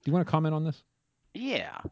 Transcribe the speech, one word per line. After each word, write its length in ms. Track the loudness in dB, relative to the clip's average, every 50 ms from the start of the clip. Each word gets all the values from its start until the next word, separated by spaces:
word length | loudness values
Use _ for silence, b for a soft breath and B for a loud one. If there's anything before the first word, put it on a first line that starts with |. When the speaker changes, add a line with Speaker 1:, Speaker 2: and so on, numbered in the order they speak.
| 0
Speaker 1:
Do 60 | 2
you 40 | 2
wanna 120 | 4 4
comment 280 | 2 2 2 2 2 0
on 80 | 0 0
this? 200 | -2 -4 -6 _ _ _ _ _ _ _ _ _ _ -10
Speaker 2:
Yeah. 440 | -8 -4 -2 -2 -2 -2 -4 -8 -10 -12 -12